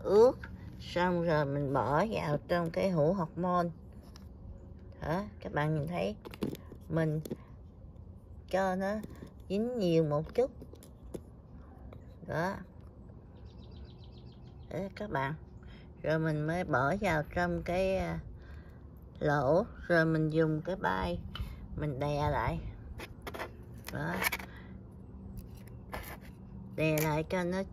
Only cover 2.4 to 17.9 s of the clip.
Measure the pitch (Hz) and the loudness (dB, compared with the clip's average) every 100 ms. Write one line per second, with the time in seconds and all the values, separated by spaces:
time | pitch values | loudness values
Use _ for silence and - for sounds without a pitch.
2.4 | - 175 165 180 190 170 147 202 160 - | 2 2 2 2 4 6 6 4 0 0
3.4 | 180 180 170 165 - - - - - - | 2 4 2 -2 -12 -16 -16 -14 -14 -14
4.4 | - - - - - - - 170 208 - | -12 -12 -14 -14 -14 -6 0 0 -2 -6
5.4 | - 151 151 156 151 175 190 214 - - | -4 2 2 2 0 0 0 -2 -10 -4
6.4 | - - - - - 160 160 156 - - | -4 -4 -10 -12 -2 2 4 2 -2 -6
7.4 | - - - - - - - - - - | -10 -16 -16 -16 -16 -14 -14 -16 -16 -16
8.4 | - 185 190 185 196 214 214 - - - | -2 2 4 2 0 -2 -4 -10 -14 -12
9.4 | - 196 233 247 180 165 156 147 160 - | -2 0 0 2 6 6 6 4 0 2
10.4 | 262 - - - - - - - - - | 2 0 -14 -16 -16 -16 -12 -12 -12 -18
11.4 | - - - - - - - - - 147 | -16 -16 -16 -16 -14 -14 -16 -14 -4 0
12.4 | 175 - - - - - - - - - | 0 -2 -8 -16 -18 -16 -16 -16 -16 -16
13.4 | - - - - - - - - - - | -16 -16 -16 -14 -16 -16 -16 -16 -16 -16
14.4 | - - - 160 190 - 208 143 135 156 | -16 -16 -8 -6 -6 -6 -2 0 0 -2
15.4 | - - - - - - 147 160 160 151 | -8 -16 -16 -16 -16 -6 2 4 4 2
16.4 | 151 170 180 131 139 196 202 156 147 175 | 2 0 2 4 4 4 4 2 2 2
17.4 | 175 170 165 175 190 | 2 2 0 2 4